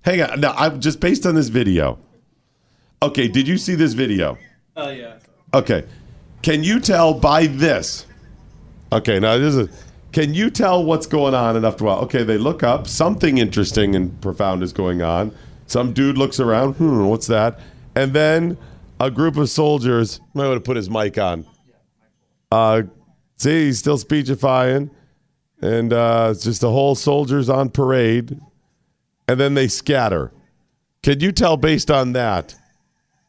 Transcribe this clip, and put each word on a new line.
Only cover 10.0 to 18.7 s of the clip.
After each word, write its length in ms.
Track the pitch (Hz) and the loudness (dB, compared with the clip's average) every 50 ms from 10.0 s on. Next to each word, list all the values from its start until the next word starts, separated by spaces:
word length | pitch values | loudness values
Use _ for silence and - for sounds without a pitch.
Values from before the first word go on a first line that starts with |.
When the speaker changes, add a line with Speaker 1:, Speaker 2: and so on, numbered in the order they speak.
| - - - | -20 -4 -2
Speaker 1:
can 200 | 165 156 147 151 | -2 0 0 0
you 160 | 175 214 240 | -2 -2 -2
tell 340 | - - - 190 185 180 165 | 0 0 0 2 2 2 2
what's 220 | 156 165 156 160 | 0 0 -2 -2
going 280 | - - 151 143 135 131 | -2 -2 0 2 2 2
on 220 | 127 120 113 113 | 2 0 0 0
enough 200 | 113 110 110 101 | 2 0 0 -2
to, 60 | - 107 | 0 0
well, 140 | 107 95 95 | 0 0 0
okay, 220 | 127 - - 127 117 | -2 -2 -2 -2 0
they 140 | 107 110 | 0 0
look 260 | 104 110 147 170 - - | 0 0 -2 -2 0 0
up, 240 | 120 123 - - | 0 0 0 -2
something 500 | - - - 160 175 208 185 - 160 135 127 | -8 -2 0 0 0 2 0 0 2 2 2
interesting 560 | 117 101 95 107 98 - - 113 104 101 98 | 2 2 0 -2 -2 0 2 0 2 2 2
and 240 | 92 92 90 - - | 0 0 -2 -6 -8
profound 420 | - 98 87 - 104 98 92 92 92 | -8 -8 -2 -2 0 0 0 -2 -4
is 80 | 87 - | -4 -4
going 280 | - 95 90 90 87 | -4 -2 -2 -2 -2
on. 300 | 85 82 85 87 104 107 - - - - - - - | -2 0 0 -2 -2 -4 -8 -14 -20 -20 -20 -20 -14
Some 260 | - - 120 123 127 107 | -6 -4 -2 -2 -2 0
dude 240 | 127 139 139 139 | 0 0 0 2
looks 220 | 131 139 135 - - | 0 -2 -2 0 -2
around, 340 | 131 117 110 113 131 139 135 | 0 2 2 2 0 -2 0
hmm, 300 | - 165 160 135 110 98 | 0 0 2 2 2 2
what's 220 | 98 110 113 - | 2 0 -2 -2
that? 320 | - 117 107 107 117 113 - - - - - - - - | -2 0 0 0 0 -2 -6 -20 -20 -20 -20 -20 -6 -2
And 180 | 123 135 135 135 | -2 -2 0 2
then 440 | 151 151 156 160 165 170 175 175 - - - | 2 2 2 2 2 0 -2 -4 -8 -12 -20